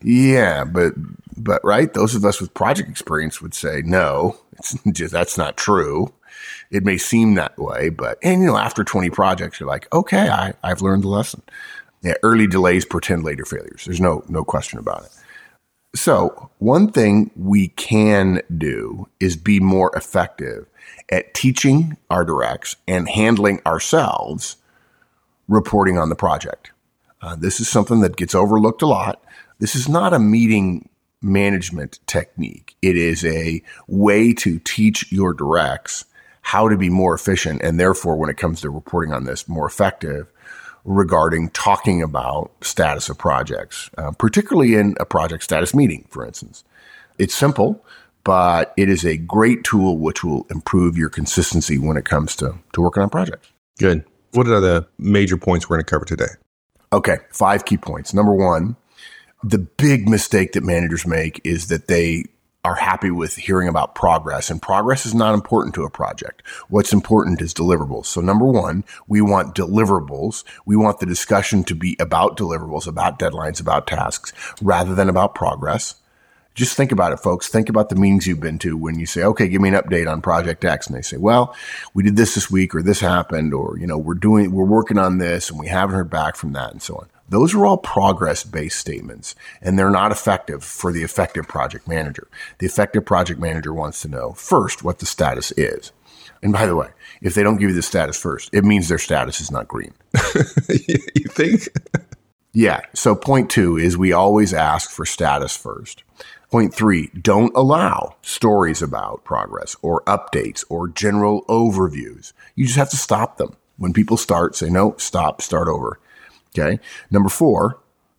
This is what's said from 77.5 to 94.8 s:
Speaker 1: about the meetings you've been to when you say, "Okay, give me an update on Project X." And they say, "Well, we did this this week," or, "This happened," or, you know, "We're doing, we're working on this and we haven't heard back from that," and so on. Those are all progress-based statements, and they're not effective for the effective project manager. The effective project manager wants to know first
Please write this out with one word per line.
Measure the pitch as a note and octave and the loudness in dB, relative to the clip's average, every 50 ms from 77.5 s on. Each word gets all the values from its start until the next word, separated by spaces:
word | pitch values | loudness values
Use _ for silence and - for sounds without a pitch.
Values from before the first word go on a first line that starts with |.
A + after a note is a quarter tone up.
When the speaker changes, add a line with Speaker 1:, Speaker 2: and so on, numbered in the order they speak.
| - A2+ A2 A2 | 0 0 0 2
Speaker 1:
about | A2 A2 G#2+ - | 2 0 0 2
the | G2 F#2 | 2 2
meetings | G2 G2 G2 F#2+ F2+ F#2+ | 4 4 4 4 2 0
you've | F2 D#2 | -2 -4
been | D#2 E2 D#2 D#2 | -4 -6 -6 -6
to | - F2 D#2+ D#2+ | -6 -4 -4 -4
when | D#2+ D#2+ D#2+ E2 | -6 -6 -6 -6
you | E2 D#2+ | -6 -6
say, | - E2+ F2 | -4 0 0
"Okay, | G2+ A2+ - A2 F#2 | 2 2 2 0 0
give | F2+ F#2+ | 2 2
me | G2 G2 | 2 4
an | F#2+ | 4
update | G2 - - F#2 E2+ E2 D#2+ | 2 2 0 -2 -2 -2 -2
on | D#2 D#2+ | -4 -4
Project | - F#2 E2+ E2+ E2+ F2 D#2+ - - | -2 0 0 0 0 -2 -6 -4 -2
X." | F2 D2+ C#2 - - | -2 -2 -2 -6 -10
And | C2+ | -10
they | B1+ | -10
say, | - - - C2 | -10 -10 -8 -2
"Well, | F2 G#2 A#2 B2 B2 A#2+ - - - - - - - - _ | 0 2 4 4 2 0 -4 -12 -16 -14 -14 -14 -16 -8 _
we | F#2+ F#2+ | 0 2
did | G#2 G#2 | 4 4
this | G#2+ A#2 - - | 4 4 4 2
this | G#2 - - | -2 -4 0
week," | F#2+ F#2+ F#2+ F2+ - | 0 0 0 0 -2
or, | D#2+ | -2
"This | E2+ F#2+ G2+ - | 0 0 0 2
happened," | G2+ F2 F2 F2 E2 - F2 D#2+ D#2 D#2 C#2 | 2 0 0 0 0 -2 -2 -2 -2 -2 -2
or, | C2 D#2 D#2 - - | -4 -4 -6 -6 -6
you | E2+ F2 | -6 -6
know, | D#2 D#2 | -4 -4
"We're | D#2 D#2 E2+ | -4 -4 -4
doing, | F2+ F#2+ G#2+ G#2+ G#2+ G#2 F#2 F#2+ | -2 2 4 4 4 4 2 2
we're | F#2+ F#2+ | 0 2
working | G2 G#2+ A2+ A2 - A2+ G2+ | 4 4 2 2 2 0 2
on | F#2+ F#2 F#2 F#2 | 2 2 2 0
this | F2+ F2 F2 F2 - - | 0 0 -2 -4 -4 -8
and | E2 D2+ | -10 -12
we | D2 E2 | -10 -4
haven't | F#2 F#2 F#2+ G2 F#2+ | -2 -2 0 0 0
heard | G2 F2+ D#2+ | -2 -4 -2
back | D#2 D#2+ D#2 D#2 - - | -2 -2 -2 -2 -4 -6
from | - D2+ C#2 | -8 -8 -8
that," | C2+ B1+ A1 | -6 -8 -10
and | - - | -12 -14
so | - - - | -14 -12 -12
on. | - - - _ _ _ - | -12 -14 -18 _ _ _ -2
Those | F2+ G#2+ C#3 E3+ G3 | 2 4 4 4 4
are | G#3 G3+ | 4 4
all | G3+ G2 F#3 | 4 4 2
progress-based | - - - - F#2+ G2 F#2 E2+ F2 D#2 D2 - - G#2+ - D#2+ D2+ D#2 - - | 0 -2 0 2 2 2 2 2 0 -2 -2 -4 -6 -8 -8 -8 -6 -6 -8 -8
statements, | - F2 D2+ G#1 G1+ - A1+ A1 - - - - - - - - - | -8 -10 -10 -10 -12 -14 -16 -16 -18 -18 -18 -18 -20 -20 -20 -10 -4
and | F#2 F#2+ G2 | 0 2 4
they're | F#2+ G2 | 4 4
not | G2+ F#2 G2 G#2+ | 4 4 2 2
effective | G#2+ - - A2 G2 F#2 - - D2 C#2 - | 0 0 0 0 0 0 -2 -8 -12 -12 -12
for | - - - - F2+ | -14 -14 -6 -6 -4
the | E2+ E2 D#2+ | -4 -4 -6
effective | D#2 - - F2+ - - E2+ D#2 - | -6 -2 -2 -4 -2 -4 -8 -10 -8
project | - D2+ C2 C2 - - - - | -6 -6 -6 -6 -6 -10 -10 -6
manager. | E2 D#2+ D#2 D2 C2+ - - _ _ - - - - _ | -6 -6 -6 -6 -10 -12 -16 _ _ -20 -20 -20 -12 _
The | F#2 F2+ | -6 -4
effective | - - G2+ - - G#2+ - | 0 0 -2 0 0 -2 0
project | - G2+ F2+ F2+ F2 E2+ C#2+ | 2 0 0 0 0 -4 -6
manager | E2+ E2 D#2+ D#2+ D2 D2+ D#2+ | -6 -4 -4 -6 -6 -6 -6
wants | E2 D2+ D2+ D#2 - - | -6 -8 -8 -8 -10 -10
to | D#2 | -10
know | C#2+ B1 A#1+ A#1 - | -8 -8 -8 -10 -10
first | - - - F#3+ D3 G2 - - - | -12 -4 0 2 2 2 0 -4 -6